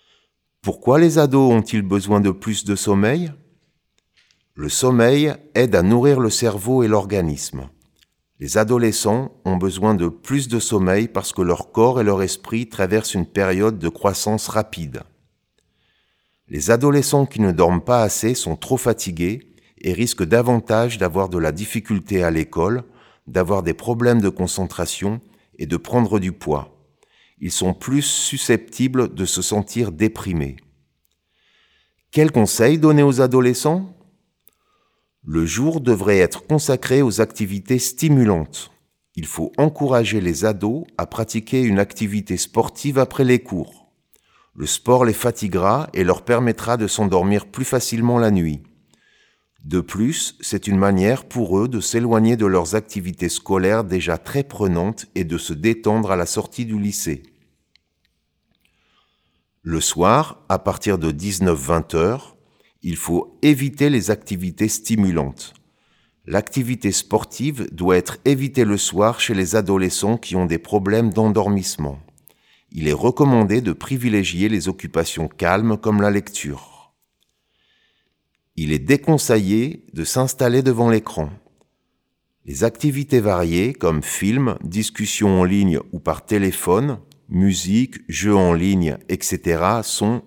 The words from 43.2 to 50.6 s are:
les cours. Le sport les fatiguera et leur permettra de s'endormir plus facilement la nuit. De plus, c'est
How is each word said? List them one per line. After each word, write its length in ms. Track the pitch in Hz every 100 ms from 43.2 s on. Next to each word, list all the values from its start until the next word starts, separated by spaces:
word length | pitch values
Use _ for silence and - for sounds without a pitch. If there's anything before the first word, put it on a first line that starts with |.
les 160 | 131 123
cours. 420 | - 90 - - _ _ _ _ _ _ _ -
Le 100 | -
sport 360 | - - 127
les 100 | 120
fatiguera 760 | 107 123 113 104 92 95 123 151
et 120 | - 90
leur 180 | 85
permettra 540 | - 117 120 110 - 120
de 100 | 104
s'endormir 600 | - 101 92 92 101 -
plus 180 | - 131
facilement 520 | 127 - 113 117 120
la 120 | 113
nuit. 320 | 98 82 76 - _ _ _ _ _ _ _ _ _ 73
De 160 | 87
plus, 560 | 85 95 117 165 - -
c'est 280 | - 98